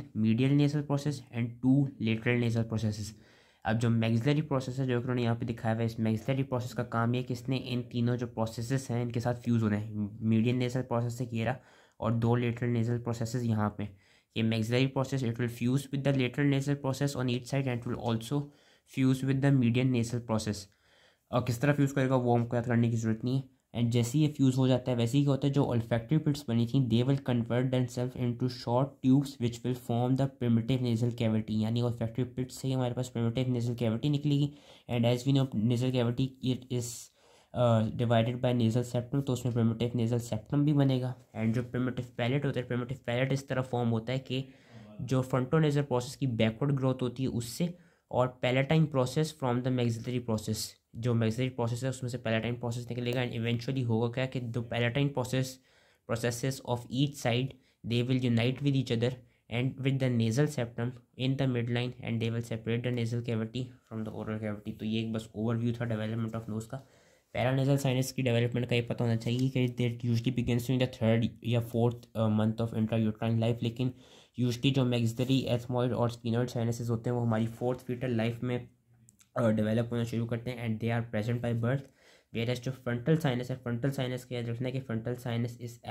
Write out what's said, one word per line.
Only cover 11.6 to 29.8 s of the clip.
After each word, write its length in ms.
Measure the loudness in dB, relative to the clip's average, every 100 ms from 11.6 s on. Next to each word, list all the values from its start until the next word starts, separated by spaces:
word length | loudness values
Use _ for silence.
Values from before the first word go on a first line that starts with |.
| -10 -20 _ -4
और 140 | -2
दो 220 | 2 4 4
लेटरल 340 | 2 0 0
नेसल 280 | 2 0 -2
प्रोसेसेस 460 | -2 -4 -4 -2
यहाँ 300 | 0 2 2 -2
पे। 120 | -8 -10 _ _ _ -2
ये 80 |
maxillary 460 | 0 0 2 2 2 0
process, 280 | -2 -2 -2
it 120 | -2
will 100 | -4
fuse 340 | -2 0 0 -2
with 100 | -2 0
the 40 | 2
lateral 340 | 0 2 2
nasal 260 | 2 0 -2
process 340 | -2 -2 -2 0
on 80 | -2
each 140 | -2 -2
side 180 | -2 0
and 100 | -2
it 80 | -4
will 140 | -4 -2
also 280 | -2 -2 -4 -4 -12 _ _ _ 0
fuse 280 | 2 2 0
with 100 | 2 4
the 60 | 6
median 340 | 6 4 4 2
nasal 260 | 0 -2 0
process। 320 | 0 0 -4 -8 _ _ _ _ _ _
और 120 | -2 0
किस 120 | 2
तरह 120 | 2
फ्यूज़ 200 | 4 2
करेगा, 220 | 2 2 4
वो 200 | 4 2
हमको 200 | 2 -2
याद 100 | 2
करने 240 | 2 4
की 80 | 2
ज़रूरत 260 | 0 0
नहीं 140 | 0 -2
है। 60 | -4 _ _ -2
And 120 | 2
जैसे 260 | 2 2 2
ही 60 | 2
ये 60 | 4
फ्यूज़ 180 | 2 4
हो 100 | 4
जाता 240 | 2 2
है, 60 | 0
वैसे 200 | 2 2
ही 60 |
क्या 80 | 2
होता 160 | 2 2
है, 60 |
जो 120 | 2 2 0
olfactory 460 | 0 -2 2 0 2
pits 200 | -2 0
बनी 200 | 0 2
थी, 120 | 2 2
they 80 | 2 4
will 140 | 0 0
convert 420 | 0 0 0 2
themselves 480 | 0 0 -2 -4 -2 -4
into 260 | -2 -4 -4
short 360 | 0 0 0 0 4
tubes 280 | 4 2 -2
which 180 | -4 -2 -4
will 120 | -4